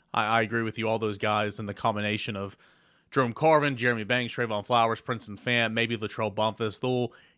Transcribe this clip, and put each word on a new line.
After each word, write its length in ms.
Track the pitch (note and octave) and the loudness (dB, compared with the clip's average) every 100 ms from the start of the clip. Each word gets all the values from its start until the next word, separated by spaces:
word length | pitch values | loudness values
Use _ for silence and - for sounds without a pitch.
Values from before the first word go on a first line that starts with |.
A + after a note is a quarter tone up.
| _ | _
I, 120 | A#2 G#2+ | 0 2
I 160 | A#2 | 2
agree 200 | A2 A#2 | 2 0
with 160 | A2+ A2 | -2 -2
you, 100 | A2 | -2
all 120 | A2 | 0
those 180 | G#2+ G2+ | -2 -2
guys 400 | G#2+ G#2+ G#2 G2+ | 0 2 0 -4
and 100 | G#2 | -8
the 60 | |
combination 640 | G2+ A#2 G#2 G#2 G#2+ - G2+ | -2 -2 0 -2 -2 -4 -6
of 220 | G2 - _ _ _ _ _ | -8 -12 _ _ _ _ _
Jerome 240 | C#3 A#2+ | 0 0
Carvin, 420 | A#2 D#3 D#3 C#3+ B2 | 2 4 6 4 2
Jeremy 280 | B2 A2+ | 0 0
Banks, 320 | G#2 B2 A#2+ - | 0 0 -2 -4
Trayvon 300 | A#2 G#2 - | -2 -2 2
Flowers, 360 | A#2+ A2+ A2+ | 4 4 2
Princeton 360 | - A#2 - G2+ | -4 -6 -8 -8
Fant, 360 | B2 A#2+ A2+ | 0 2 2
maybe 240 | A2+ A#2 A2+ | 0 0 -2
Latrell 360 | G#2 - G#2+ | -4 -2 -2
Bumpus, 440 | G2 A2 G#2 A2 - | 0 0 0 -4 -2
they'll 340 | B2+ B2+ A#2+ - _ | 0 0 -2 -6 _